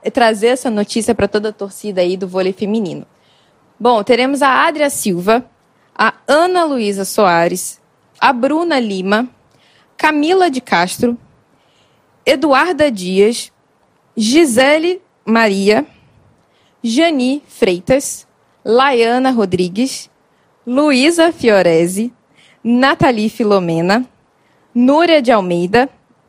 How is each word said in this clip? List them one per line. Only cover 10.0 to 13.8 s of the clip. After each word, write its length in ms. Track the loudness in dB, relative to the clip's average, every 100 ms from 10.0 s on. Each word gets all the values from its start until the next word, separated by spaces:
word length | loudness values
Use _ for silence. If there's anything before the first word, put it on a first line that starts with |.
| -2 0 0 2 0
de 120 | -2
Castro, 580 | -2 -2 -2 -2 -4 -4 _ _ _ _ _ _ _ _ _ _
Eduarda 680 | -2 0 2 2 2 0 0
Dias, 600 | -2 -2 2 2 0 -12 _ _ _